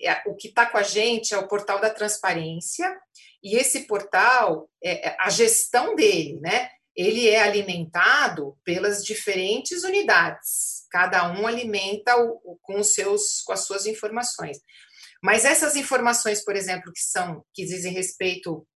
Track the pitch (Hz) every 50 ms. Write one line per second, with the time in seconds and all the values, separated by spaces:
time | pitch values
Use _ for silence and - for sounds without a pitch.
0 | - 170 170 - - 202 - - - 220 - 226 233 233 - 214 202 - 175 208
1 | 220 240 233 220 220 - 208 196 190 - 208 202 - - 196 196 214 220 214 -
2 | 214 208 - - - 185 170 165 160 160 165 170 - - - - 349 381 370 381
3 | - _ _ - - - _ _ - 196 202 240 269 - - 269 - - 208 202
4 | 196 - - 185 208 233 254 247 220 190 160 156 - - _ _ - 180 175 -
5 | - 160 - - 185 - - 170 233 220 - - - - - 240 254 427 453 302
6 | 262 208 190 170 156 143 165 143 147 170 202 247 247 - - _ _ _ _ -
7 | 180 202 220 240 240 220 208 220 208 202 202 208 196 190 175 170 165 160 - 175
8 | 185 220 262 294 285 233 175 151 143 139 - _ _ 180 170 180 185 208 202 196
9 | - - 214 - - 208 196 185 185 196 220 262 269 - 359 349 359 381 381 403
10 | - 226 202 175 170 160 160 - - - - - - - - - - _ - 180
11 | 180 180 190 185 175 175 175 196 214 226 233 240 240 220 208 196 190 196 208 208
12 | - 247 247 240 240 226 226 - - 180 175 - _ - 196 202 208 - - -
13 | 190 196 202 208 208 - - - - - 196 190 - - 196 202 202 214 220 -
14 | - 214 220 233 240 - - - 165 151 139 - - _ - - - _ _ -
15 | - - - _ - 190 214 233 226 277 320 320 320 294 285 285 247 - 277 240
16 | 233 240 240 240 - 220 208 - - 208 196 202 190 190 185 175 - 175 170 -
17 | - - - 190 180 175 160 143 - _ _ - 180 160 180 185 175 180 180 185
18 | 185 - - - 190 185 175 180 - 175 160 - - _ _